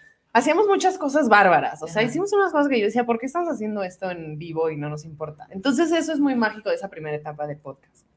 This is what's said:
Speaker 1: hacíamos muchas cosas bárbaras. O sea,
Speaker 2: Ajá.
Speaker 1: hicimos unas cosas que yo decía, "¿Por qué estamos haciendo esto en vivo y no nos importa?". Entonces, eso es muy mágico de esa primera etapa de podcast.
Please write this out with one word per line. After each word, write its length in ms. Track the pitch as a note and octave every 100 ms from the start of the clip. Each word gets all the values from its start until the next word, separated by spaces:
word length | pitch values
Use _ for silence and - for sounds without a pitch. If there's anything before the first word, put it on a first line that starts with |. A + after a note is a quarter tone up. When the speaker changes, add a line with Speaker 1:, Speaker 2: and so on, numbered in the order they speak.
| _ _ _
Speaker 1:
hacíamos 320 | A#3 C4 D#4+ G#4
muchas 320 | G4 F#4 F#4
cosas 320 | D4 C#4+ B3+
bárbaras. 520 | G#3 F#3+ D#3 B2+ D3
O 40 | D#3+
sea, 160 | F3
Speaker 2:
Ajá. 80 | A#3
Speaker 1:
hicimos 200 | C#4+ G4+
unas 180 | G4+ F#4+
cosas 160 | D#4 C#4+
que 100 | B3+
yo 60 |
decía, 200 | B3 A#3+ A#3+
"¿Por 120 | A3+
qué 60 |
estamos 240 | C4 E4+ F4
haciendo 340 | A#3 G#3+ G#3
esto 280 | F#3 F#3 F#3
en 280 | F3 D#3+ D3+
vivo 300 | E3 D#3+ D#3+
y 60 | D3+
no 140 | D3
nos 160 | D3+ D#3+
importa?". 400 | D3+ D#3 - -
Entonces, 400 | G3 A3+ B3 E4
eso 200 | E4 D#4
es 80 | D4+
muy 140 | C#4+
mágico 340 | B3 G#3+ G#3+ G#3
de 60 |
esa 140 | E3+ F#3+
primera 280 | E3 D3+ D3+
etapa 300 | D3+ D3 D3+
de 100 | D3
podcast. 480 | C#3 C3+ _ _ _